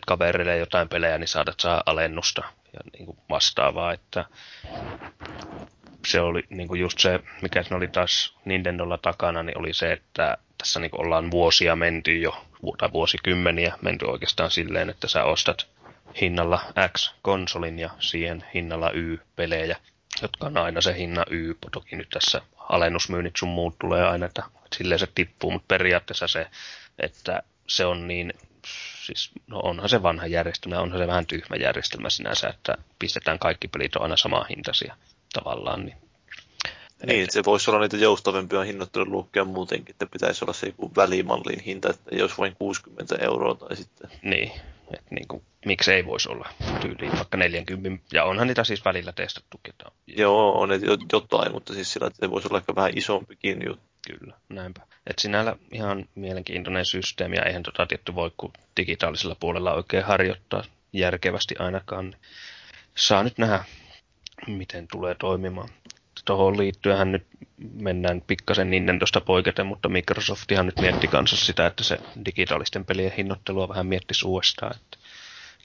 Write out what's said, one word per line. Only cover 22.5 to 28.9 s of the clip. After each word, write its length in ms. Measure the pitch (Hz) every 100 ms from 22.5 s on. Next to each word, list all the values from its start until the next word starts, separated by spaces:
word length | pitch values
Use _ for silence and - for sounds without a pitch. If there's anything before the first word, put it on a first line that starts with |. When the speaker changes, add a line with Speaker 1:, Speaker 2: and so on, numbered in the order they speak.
| -
Speaker 1:
alennusmyynnit 800 | - 90 85 85 - 87 87 -
sun 120 | 90
muut 300 | 87 85 -
tulee 240 | 90 87
aina, 220 | 90 87 104
että 180 | - - _ - -
silleen 240 | 92 85
se 80 | 95 -
tippuu, 360 | 87 - 90
mut 160 | 90 -
periaatteessa 600 | 95 92 87 - - 87
se, 200 | - 80 - - - - -
että 440 | 71 - - 87 - _ -
se 180 | - 90
on 220 | 87 87
niin, 260 | 87 87 - - _ - - -